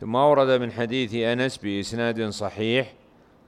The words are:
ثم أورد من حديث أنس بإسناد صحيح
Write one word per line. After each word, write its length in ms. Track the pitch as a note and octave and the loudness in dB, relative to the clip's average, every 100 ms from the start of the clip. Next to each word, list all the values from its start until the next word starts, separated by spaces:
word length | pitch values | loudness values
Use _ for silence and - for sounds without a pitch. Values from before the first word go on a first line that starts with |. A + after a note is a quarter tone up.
ثم 160 | G#2 A#2+ | -4 2
أورد 440 | D3 C#3+ C3 B2+ | 4 6 4 2
من 120 | A#2+ | 0
حديث 420 | A2+ A#2+ C3 A#2 | -4 -2 -2 -2
أنس 420 | A#2 A2+ A#2+ C3 - | -2 0 0 -2 -4
بإسناد 720 | G2+ G2+ F#2+ A#2 A#2 A2+ G#2+ | -4 -4 -4 -2 -2 -2 -4
صحيح 680 | G2 G2+ G#2 A2 B2 B2+ - _ _ _ _ | -4 -6 -4 0 0 -2 -8 _ _ _ _